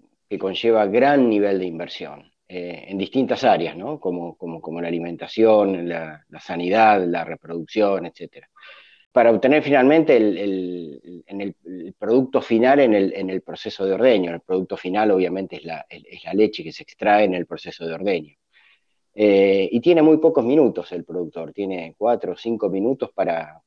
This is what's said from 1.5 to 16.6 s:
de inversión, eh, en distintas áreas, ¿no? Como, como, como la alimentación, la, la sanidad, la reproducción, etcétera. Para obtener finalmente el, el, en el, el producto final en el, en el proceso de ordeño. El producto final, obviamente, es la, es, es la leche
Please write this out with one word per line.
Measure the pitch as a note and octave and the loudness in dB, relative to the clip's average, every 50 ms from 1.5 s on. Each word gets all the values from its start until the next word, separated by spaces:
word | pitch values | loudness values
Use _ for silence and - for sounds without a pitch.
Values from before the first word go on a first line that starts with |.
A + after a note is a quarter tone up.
| G2 F#2+ | 0 -2
de | F#2 | -4
inversión, | F2+ E2 E2 F2 - - - F2 D2+ D2 C#2+ _ _ _ _ _ | -6 -8 -10 -12 -12 -12 -14 -14 -14 -16 -20 _ _ _ _ _
eh, | _ F#2 F2+ F2 F2 E2+ - - | _ -14 -12 -12 -12 -14 -16 -14
en | - G2 | -10 -8
distintas | F#2+ F#2+ - - C3 B2+ A2+ B2 A#2 C3+ | -8 -8 -2 -2 -2 0 0 -2 0 2
áreas, | A#2 F#2+ D#2+ E2 D#2 - | 2 2 2 0 -6 -6
¿no? | E2+ F#2+ C3 D#3 C#3+ | -10 -10 -10 -10 -6
Como, | - F#2 F2 F2 E2+ E2+ - | -6 -6 -6 -6 -8 -12 -14
como, | _ F2+ E2+ E2 E2 | _ -14 -12 -12 -12
como | - E2 D#2+ F2 | -12 -10 -10 -8
la | E2+ | -6
alimentación, | E2 E2+ E2 E2+ E2+ E2+ E2+ E2 - - A2 A2 A2 A2 G#2 G#2 G2 F#2+ F2 E2+ | -6 -6 -6 -6 -8 -10 -12 -12 -8 0 2 4 6 6 4 4 2 0 -4 -6
la, | E2+ E2+ E2 E2 D#2+ D2+ D2+ _ | -6 -8 -8 -10 -12 -16 -20 _
la | _ D2+ - | _ -20 -20
sanidad, | - - F2+ E2+ F2 F2+ G2 A2 A2 A2 G#2+ G2 F2+ | -12 -10 -8 -6 -2 0 2 4 6 6 4 4 0
la | F2 F2 E2+ E2 | -2 -2 -4 -6
reproducción, | D#2+ D#2+ - _ - E2+ E2+ D#2+ - - G#2+ G#2 G2+ G2 F#2+ - | -8 -12 -14 _ -12 -10 -10 -10 -6 0 0 2 2 0 -2 -4
etcétera. | E2 - - E2+ D2+ _ - _ _ _ _ - - - - _ _ _ _ _ _ | -10 -14 -16 -18 -18 _ -20 _ _ _ _ -20 -20 -20 -20 _ _ _ _ _ _
Para | _ B2 A#2 A#2 | _ 4 6 6
obtener | A2+ G#2 - C3 D3 D3+ | 4 4 4 4 4 2
finalmente | - C#3 C#3+ C3+ B2+ C3+ D#3 E3 D3+ D3+ C#3 | 2 2 4 4 6 6 6 4 6 4 4
el, | A2+ A2 G#2+ F2+ E2+ | 4 4 2 0 -2
el, | G2+ G2+ F#2+ F#2 F2+ F2+ F2+ F2 E2+ D2+ C#2 - _ E2 F2+ E2+ _ | -4 -4 -4 -4 -6 -6 -8 -10 -12 -14 -16 -20 _ -20 -20 -20 _
en | _ G2 G2 | _ -12 -10
el, | G2+ G2 - _ _ | -10 -10 -12 _ _
el | E2 F#2 F2+ E2 F#2 - | -16 -14 -14 -14 -16 -14
producto | _ G#2 G2+ A#2 C3+ C3 B2+ - A#2+ | _ -2 0 2 2 0 0 -2 -4
final | - - A#2 A2 A#2+ B2+ C#3 C#3+ | -2 2 2 2 4 4 4 4
en | C3+ A#2 G#2+ | 4 4 4
el, | G2+ G2 F#2 - | 2 2 0 -2
en | G2 G2 F#2 | -6 -6 -6
el | F#2 F#2 - | -6 -8 -8
proceso | - E2+ - - G#2+ - - G2 | -10 -16 -12 -12 -12 -8 -4 -2
de | F#2+ F#2+ | -2 0
ordeño. | F#2 A#2+ C3 A#2 F#2+ F2+ E2+ E2+ | 2 4 4 4 2 0 -4 -6
El | E2 | -10
producto | - - F#2 F#2 F#2 - - | -6 -4 -4 -4 -4 -4 -8
final, | - - F#2 F#2 G#2 A2 G#2+ | -8 -6 -4 -2 0 2 2
obviamente, | G2 F#2+ F2+ E2+ F2+ F#2+ F#2+ F2 F#2 | 2 2 2 0 -2 -6 -8 -8 -12
es | - - | -14 -12
la, | E2 D#2+ D2+ - | -12 -12 -12 -14
es, | _ - D#2 _ _ | _ -20 -20 _ _
es | - - - | -20 -16 -12
la | E2 F#2 | -6 0
leche | G2+ G#2+ G2 - - | 0 0 0 0 -8